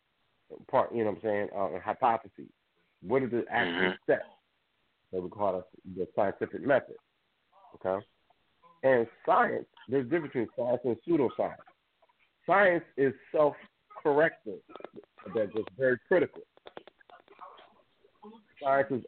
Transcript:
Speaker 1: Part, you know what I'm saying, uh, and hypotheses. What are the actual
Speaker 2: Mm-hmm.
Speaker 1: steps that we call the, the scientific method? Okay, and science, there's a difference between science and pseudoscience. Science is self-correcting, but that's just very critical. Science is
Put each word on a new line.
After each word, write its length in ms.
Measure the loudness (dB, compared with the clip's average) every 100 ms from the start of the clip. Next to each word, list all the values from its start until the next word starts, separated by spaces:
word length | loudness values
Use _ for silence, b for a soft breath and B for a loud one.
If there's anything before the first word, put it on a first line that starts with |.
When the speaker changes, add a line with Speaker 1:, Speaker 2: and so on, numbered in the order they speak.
| _ _ _ _ _ -20 -2
Speaker 1:
Part, 240 | 0 2
you 100 | 0
know 60 | 0
what 80 | -2
I'm 60 |
saying, 240 | -2 -2 -2 -4
uh, 180 | -4
and 80 | -4
hypotheses. 680 | -6 0 2 0 -4 -20 -20 _ _ _ _ _
What 220 | -2 0
are 40 | 0
the 160 | -2 -2
actual 240 | -2 -2
Speaker 2:
Mm-hmm. 300 | 0 0 0
Speaker 1:
steps 260 | 0 -2 -2 _ _ _ _ _ _ _ _
that 100 | -8
we 80 | -8
call 240 | -4 -2
the, 120 | -2 -8 -16 -14 -8
the 80 | -6 -2
scientific 460 | -2 -2 -8 -6 0
method? 300 | 0 0 -10 _ _ _ _ _ _ -20 -8
Okay, 300 | -4 -4 -6 _ _ _ _ _ _ _
and 240 | 2 2 2 -4 0
science, 400 | 2 2 -2 -8 _ -4
there's 160 | -2 0
a 40 |
difference 240 | -2 -2
between 160 | -4 -4 -2
science 260 | -2 -2 -2
and 120 | -4 0
pseudoscience. 480 | 2 2 0 -4 -6 -18 _ _ _ _ _ _ _ 0
Science 380 | 4 4 2 -2 0
is 160 | 0 0 -4
self-correcting, 1300 | 2 2 2 -10 _ _ -4 2 4 2 0 -10 -14 -14 -18 -18
but 400 | -20 -20 -20 -6
that's 180 | -4 -2
just 140 | -4 -6 -2
very 200 | 0 0 2
critical. 360 | 2 2 -4 -20 _ -20 -20 -20 -20 _ -20 _ -20 -20 -20 -20 _ _ _ _ _ -20 -20 _ _
Science 260 | 0 2 2
is 120 | -4